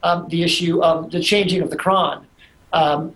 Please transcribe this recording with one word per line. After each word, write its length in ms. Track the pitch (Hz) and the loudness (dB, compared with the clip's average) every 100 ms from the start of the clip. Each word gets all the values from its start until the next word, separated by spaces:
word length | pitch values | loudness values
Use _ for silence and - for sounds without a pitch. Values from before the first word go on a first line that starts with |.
um, 240 | 170 170 165 | -2 -2 -2
the 120 | 170 | -2
issue 400 | 170 - 175 160 | 0 0 0 2
of 280 | 160 160 156 | 2 2 -2
the 80 | 175 | -4
changing 420 | - 208 185 180 | 0 2 2 0
of 80 | 160 | -2
the 80 | 151 | -2
cron. 480 | 185 190 160 143 - _ - _ _ | 0 2 0 -4 -12 _ -20 _ _
Um, 380 | 170 151 147 160 | 0 2 0 -4